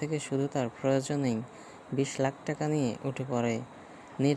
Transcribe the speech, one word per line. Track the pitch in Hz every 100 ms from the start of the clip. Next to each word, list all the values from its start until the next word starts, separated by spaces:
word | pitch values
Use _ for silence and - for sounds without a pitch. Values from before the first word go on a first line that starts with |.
থেকে | 151 156
শুধু | - 135 139
তার | 143 120 -
প্রয়োজনেই | 135 135 135 147 135 113 123 - - - -
বিশ | 131 139 -
লাখ | 135 139 -
টাকা | 147 151
নিয়ে | 151 127 -
উঠে | 139 131 131
পড়ে। | 123 120 113 127 - - - - -
নীর | 135